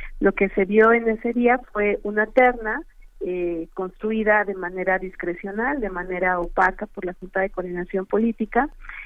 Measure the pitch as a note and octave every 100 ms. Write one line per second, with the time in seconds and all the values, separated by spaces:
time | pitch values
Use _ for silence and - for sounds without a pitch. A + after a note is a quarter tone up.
0 | - - G3 G3 G3 - F#3+ G#3+ A3 A#3
1 | A3+ A3 A#3+ A#3+ A#3+ B3+ - G#3 G#3 G3+
2 | G3+ G#3+ G#3+ - B3 A#3+ G#3+ B3+ - -
3 | - - F3+ F3+ F3 E3 E3 - F#3 -
4 | A3 A3 G#3+ G#3+ G3+ F#3+ F3 F#3 F#3 F#3+
5 | F#3+ - F3 F3 G3 G3+ B3 D4 G#3 F3+
6 | F3+ F3+ F#3 F3+ F3 - F#3 F#3+ G#3+ -
7 | F3+ F3+ F#3 F#3+ G3 - F3+ F3 F3+ F#3+
8 | F#3+ G#3 A#3 - A3 A#3 D4 - - -